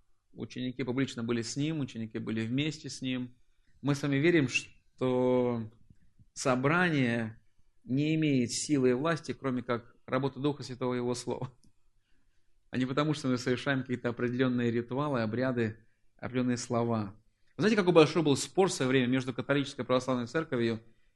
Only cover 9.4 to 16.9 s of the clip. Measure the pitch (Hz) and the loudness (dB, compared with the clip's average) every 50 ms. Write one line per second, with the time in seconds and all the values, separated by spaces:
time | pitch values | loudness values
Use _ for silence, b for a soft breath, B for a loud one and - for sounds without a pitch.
9.4 | 135 135 127 123 120 - 120 120 - - - _ _ - 127 131 135 135 - 127 | -4 -4 -4 -4 -2 -2 -2 -4 -4 -10 -20 _ _ -2 -2 0 0 -2 -4 -2
10.4 | 135 147 143 143 123 127 127 113 127 123 123 123 123 123 123 120 - 120 117 - | -2 -2 -2 -4 -8 -12 -8 -4 -4 -2 -2 -2 -2 -2 -4 -4 -4 -6 -6 -4
11.4 | 135 135 - _ - - _ _ _ - _ _ _ _ - _ _ _ _ _ | -6 -10 -10 _ -20 -20 _ _ _ -20 _ _ _ _ -20 _ _ _ _ _
12.4 | _ _ _ _ _ _ - 123 127 127 135 147 151 156 147 - - 131 127 120 | _ _ _ _ _ _ -4 -4 -2 0 0 0 0 0 0 -2 0 -2 -2 0
13.4 | - 131 123 120 - 143 135 131 127 - 123 120 - 120 117 - 120 120 123 123 | 0 -2 -2 0 0 -2 -2 -2 -2 -4 -6 -4 -4 -4 -2 -2 -2 -2 0 0
14.4 | 131 127 123 123 120 117 117 120 117 117 123 135 147 151 139 117 113 107 107 120 | 0 2 2 2 0 0 0 0 -2 -2 -4 -4 -2 -2 0 -2 -2 0 0 0
15.4 | 127 131 127 120 113 110 104 - _ _ _ _ _ _ _ _ - 120 120 127 | -2 0 0 0 0 -2 -2 -8 _ _ _ _ _ _ _ _ -10 -4 -2 0
16.4 | 123 127 120 120 - - 123 117 117 117 | 0 0 0 -2 -2 -2 -2 0 0 0